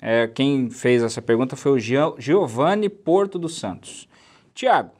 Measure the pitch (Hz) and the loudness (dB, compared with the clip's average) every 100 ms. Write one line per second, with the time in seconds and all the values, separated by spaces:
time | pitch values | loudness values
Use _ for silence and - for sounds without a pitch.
0 | 110 117 117 117 135 139 120 - 123 123 | 0 2 2 0 0 0 -2 -2 2 2
1 | 117 113 - 113 131 139 143 135 110 131 | 2 -2 0 0 0 -2 0 0 0 0
2 | 160 - 120 190 147 117 156 208 202 - | 0 -2 0 0 0 0 0 2 -2 -4
3 | - 185 196 185 165 - 101 87 - - | 0 2 0 -4 -8 -8 -10 -10 -16 -20
4 | - _ _ _ _ - 254 170 127 - | -20 _ _ _ _ -4 2 2 0 -10